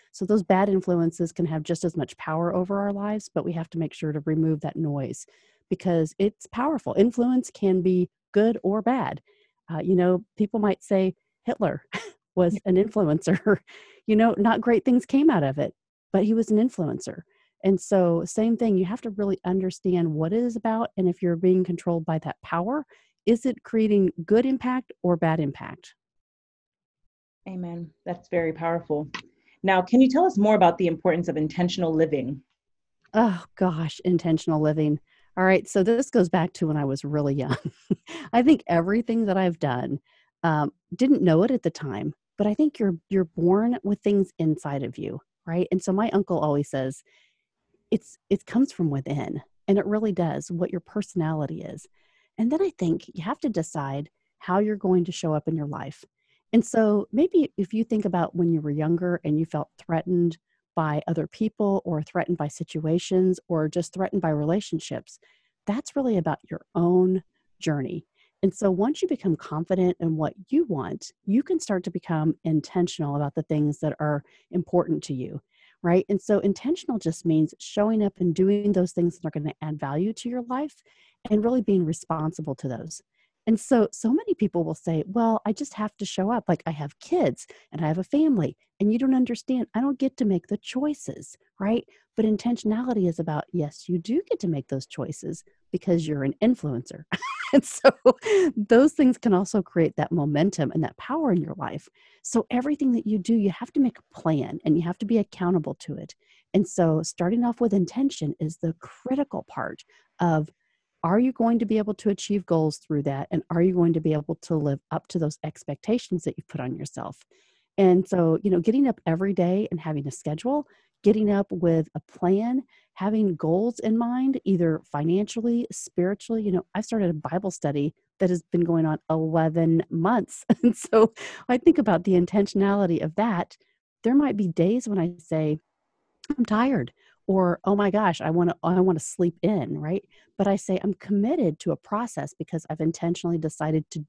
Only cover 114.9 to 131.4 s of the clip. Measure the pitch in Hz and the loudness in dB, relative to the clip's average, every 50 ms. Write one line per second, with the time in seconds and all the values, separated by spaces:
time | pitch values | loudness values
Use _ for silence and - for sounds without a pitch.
114.9 | 156 156 - - - 175 160 151 - - - 156 - - - - 143 - - - | -8 -8 -8 -6 -4 -2 -2 -2 -4 -6 -10 -12 -12 -12 -12 -10 -10 -8 -4 -2
115.9 | 226 240 - - 185 165 - 147 - - - _ - 143 123 127 131 139 143 - | -2 -2 -2 -4 -6 -4 -4 -6 -8 -8 -14 _ -10 -8 -8 -8 -8 -8 -10 -12
116.9 | - 127 - - - - _ _ _ _ _ _ _ _ _ _ _ - 196 185 | -10 -12 -12 -12 -14 -16 _ _ _ _ _ _ _ _ _ _ _ 4 6 6
117.9 | 180 190 190 - 196 180 170 165 160 - 202 202 185 175 165 220 226 269 277 247 | 6 6 4 2 0 2 2 2 2 2 2 0 0 2 2 2 2 2 2 2
118.9 | 214 - _ 170 165 170 190 196 190 190 175 175 185 202 214 - 180 160 - 160 | 0 -2 _ -2 -2 0 0 -2 0 0 2 2 2 0 -2 -2 -6 -6 -6 -4
119.9 | 156 143 143 139 - - - 147 151 156 - 247 285 302 285 - _ _ _ _ | -6 -4 -6 -6 -10 -8 -6 -6 -6 -4 -2 -2 -2 -2 -4 -6 _ _ _ _
120.9 | _ _ - 202 214 214 214 208 202 196 202 - 190 170 175 170 165 160 160 - | _ _ 2 2 4 4 2 2 2 2 0 -2 -2 0 2 2 2 2 0 -2
121.9 | - 156 - _ - - 180 175 190 202 226 240 254 254 - _ _ _ _ _ | -8 -12 -12 _ -8 -2 0 2 2 2 0 0 -2 -4 -4 _ _ _ _ _
122.9 | _ - 185 208 220 220 214 190 165 151 - 156 170 185 220 247 233 - - 220 | _ -6 -4 -2 0 2 2 0 0 -2 0 0 0 2 0 -2 -4 -4 -2 0
123.9 | 220 226 240 240 247 254 262 269 262 - - 196 196 170 175 160 156 - - _ | 0 0 0 -2 -2 0 0 0 -2 -2 0 0 0 2 2 0 0 -2 -6 _
124.9 | - 147 151 165 180 196 208 - - 226 220 240 233 240 240 - - - - - | -6 -2 0 0 0 0 0 -2 -6 -4 -2 -2 -2 -2 -2 -6 -10 -14 -16 -8
125.9 | - 180 175 185 208 - - - 226 226 208 202 180 180 - - - 196 214 - | -4 -2 -2 -2 -2 -6 -6 -6 -4 -2 -2 0 -2 -2 -4 -4 -6 -8 -6 -4
126.9 | 233 220 196 170 160 151 - - 160 190 208 185 - - - 143 147 143 143 160 | -2 0 0 0 -2 -2 -6 -6 -6 -4 -4 -6 -6 -4 -4 -2 -2 -2 -2 -4
127.9 | - _ _ _ _ _ 190 180 180 165 - _ - 175 170 170 165 160 160 156 | -6 _ _ _ _ _ 0 0 0 -2 -2 _ 0 0 2 2 2 2 2 0
128.9 | 156 - - - 160 160 160 160 160 165 160 160 156 170 165 165 165 165 - - | 0 -4 -2 -2 -2 -2 0 0 2 2 2 2 2 2 2 4 4 2 0 -2
129.9 | - 165 160 202 247 220 - - - - - - 233 - - 240 - - - - | -4 -2 0 0 0 0 -2 -4 -10 -8 0 0 0 4 4 2 2 0 -2 2
130.9 | - 220 220 226 - - - - - - | 4 4 4 4 2 -6 -16 -16 -16 -12